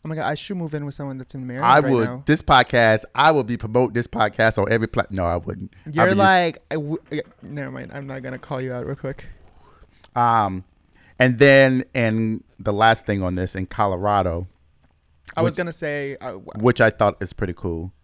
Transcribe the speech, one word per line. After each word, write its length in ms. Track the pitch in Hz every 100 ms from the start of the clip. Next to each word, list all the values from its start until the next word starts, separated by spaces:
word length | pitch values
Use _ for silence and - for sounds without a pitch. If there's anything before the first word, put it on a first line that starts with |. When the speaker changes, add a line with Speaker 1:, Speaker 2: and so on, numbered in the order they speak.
| 156
Speaker 1:
Oh 20 |
my 60 | 160
God, 100 | 143
I 60 |
should 240 | 147 - 190
move 160 | 165
in 100 | 151
with 100 | 147
someone 220 | - 139 131
that's 180 | 127
in 120 | 139 127
marriage 180 | 123
Speaker 2:
I 160 | 120 139
Speaker 1:
right 100 | 139
Speaker 2:
would. 120 | 127
Speaker 1:
now. 180 | 113 127 139
Speaker 2:
This 160 | 151
podcast, 640 | - 135 123 123 113 110 -
I 160 | - 147
would 140 | 156 110
be 100 | 117
promote 380 | 104 113 123
this 120 | 117 117
podcast 520 | 117 107 - 113 107
on 120 | 101
every 160 | 113 113
plat-, 240 | - -
no, 140 | 92
I 120 | 87 87
wouldn't. 360 | - - 98 - -
I 40 |
Speaker 1:
You're 140 | 147
Speaker 2:
would 60 | -
use 80 | 196
Speaker 1:
like, 400 | 196 185 170 - _
I 40 |
w-, 240 | 160 147 160 _
yeah, 120 | 151 - _
never 300 | 151 147 135
mind. 200 | 131 127
I'm 120 | 139 139
not 160 | 135
gonna 160 | 127 131
call 220 | - 135
you 100 | 131
out 100 | 123
real 120 | 127 139
quick. 300 | 135 131 - - - _ _ _ _ _ _
Speaker 2:
Um, 500 | - 120 117 101 95 - _ _ _ _ _
and 200 | 127 117
then, 460 | 139 135 135 127 -
and 500 | 131 113 110 110 110 _ _
the 140 | 104
last 320 | 101 113 113 -
thing 160 | 101
on 120 | 92
this, 200 | 90 92 95
in 80 |
Colorado, 840 | 92 - 104 90 101 101 90 85 92 _ _ _ _ _ _ _ - -
Speaker 1:
I 40 |
was 100 | 170
Speaker 2:
which 40 | 165
Speaker 1:
gonna 160 | 170
say, 440 | 156 160 147 139 139
uh, 120 | 127
w- 180 | 101 90 -
Speaker 2:
which 240 | 117 120
I 80 | 113
thought 260 | - 104 -
is 100 | 95
pretty 220 | - 95
cool. 380 | 87 92 82 90 _